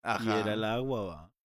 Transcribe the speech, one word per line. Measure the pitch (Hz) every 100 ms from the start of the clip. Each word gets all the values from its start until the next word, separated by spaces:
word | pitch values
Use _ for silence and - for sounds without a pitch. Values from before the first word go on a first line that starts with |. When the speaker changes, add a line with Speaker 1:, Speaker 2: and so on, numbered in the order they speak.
Speaker 1:
y | 117
Speaker 2:
Ajá. | 110 110 107
Speaker 1:
era | 104
el | 107 110
agua, | 117 131 120 95
va. | 78 85 _